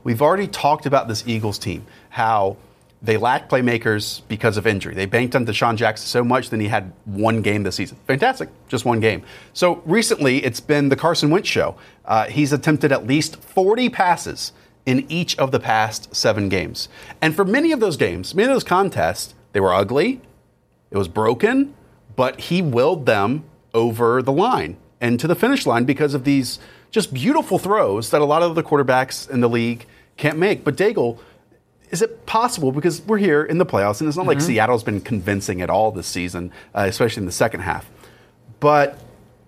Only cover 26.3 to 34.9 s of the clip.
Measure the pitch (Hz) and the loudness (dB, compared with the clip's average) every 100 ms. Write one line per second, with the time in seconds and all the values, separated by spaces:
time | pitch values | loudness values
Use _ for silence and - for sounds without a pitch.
26.3 | 139 123 - - - _ 220 175 131 175 | 0 0 -8 -16 -20 _ -4 -4 -2 0
27.3 | 311 - 285 185 214 127 151 113 156 147 | 0 0 -2 0 2 2 0 0 2 4
28.3 | 156 170 165 156 143 131 127 131 - - | 4 2 0 0 2 4 2 0 -6 -6
29.3 | 131 120 120 117 117 - - _ - 147 | 0 2 2 0 -4 -12 -20 _ -4 -2
30.3 | 156 190 190 151 117 202 202 120 117 - | 0 0 0 -2 0 0 2 -2 -4 -14
31.3 | _ _ _ _ _ _ 175 226 - - | _ _ _ _ _ _ -4 -4 -4 -4
32.3 | 185 240 214 131 143 170 160 202 214 196 | 0 0 0 -2 0 0 -2 -2 0 4
33.3 | 147 156 165 170 107 101 104 156 151 170 | 2 2 0 0 2 0 0 -2 -2 0
34.3 | 143 - 117 110 120 120 | 2 2 2 2 2 0